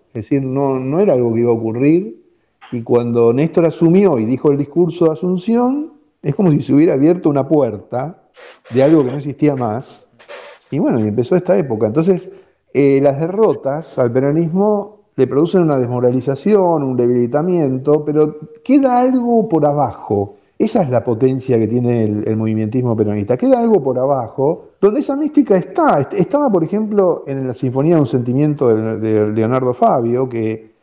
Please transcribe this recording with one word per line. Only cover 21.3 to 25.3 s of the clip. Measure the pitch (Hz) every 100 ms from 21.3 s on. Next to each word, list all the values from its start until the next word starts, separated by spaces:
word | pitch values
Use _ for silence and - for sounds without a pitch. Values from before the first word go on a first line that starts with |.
| 131 - 117
que | 107
tiene | 123 123 120 107
el, | 107 113
el | 110
movimentismo | 110 110 110 127 123 110
peronista. | 104 104 101 123
Queda | 254 247
algo | 233 202
por | 135 127
abajo, | 131 135 110 - 139 170 - _
donde | 196 240
esa | - 277
mística | 302